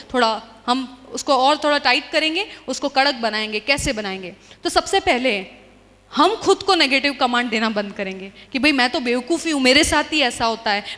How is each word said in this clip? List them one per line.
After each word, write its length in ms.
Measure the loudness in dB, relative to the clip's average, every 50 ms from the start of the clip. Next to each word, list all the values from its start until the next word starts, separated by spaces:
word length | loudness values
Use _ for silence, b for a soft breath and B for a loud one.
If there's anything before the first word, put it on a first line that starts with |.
| B -6 0
थोड़ा, 280 | 0 2 2 0 -2 -6 -12 -20 -10 -4 -2
हम 400 | -2 -2 -4 -8 -14 -20 -18 -12 -10
उसको 200 | -8 -2 0 2
और 240 | 4 4 4 2 2
थोड़ा 200 | 2 0 0 2
टाइट 340 | 2 2 2 2 0 -2
करेंगे, 360 | -2 0 0 0 -2 -4 -6 B B B B -10
उसको 220 | -6 -6 -6 -2
कड़क 260 | 0 2 2 2 0
बनाएंगे। 440 | 0 -2 -2 -2 -2 -4 -4 -6 -4
कैसे 340 | -2 -2 -2 0 0 -2 -4
बनाएंगे? 400 | -4 -6 -6 -8 -8 -10 -12 -16 B B B B B -6
तो 60 | -2
सबसे 300 | 0 0 0 2 0 0
पहले 680 | 2 2 0 2 0 0 -2 -2 -4 -8 -14 -20 -20 -20 -20 -20 -20 _ _ _ _ _ 0
हम 200 | 2 2 2 2
खुद 280 | 0 2 2 2 2 2
को 120 | 0 2
नेगेटिव 380 | 2 4 2 2 2 2 0 0
कमांड 360 | 0 0 0 2 0 0 0
देना 200 | -2 -2 0 0
बंद 240 | 0 -2 -4 -4 -6
करेंगे 380 | -8 -8 -8 -8 -10 -12 -14 -16 B B B -4
कि 60 | 0
भाई, 120 | 2 2
मैं 180 | 4 2 2 0
तो 100 | 0 -2
बेवकूफ़ 460 | -2 0 -2 -2 0 -2 -2 -2 -2
ही 60 | -2
हूँ, 100 | -2 2
मेरे 220 | 4 6 6 6 6
साथ 200 | 4 2 0 0
ही 180 | 0 0 0
ऐसा 240 | 0 0 0 -2 -2
होता 260 | -2 -2 -2 -2 -2
है, 120 | -2 -2 -4 B B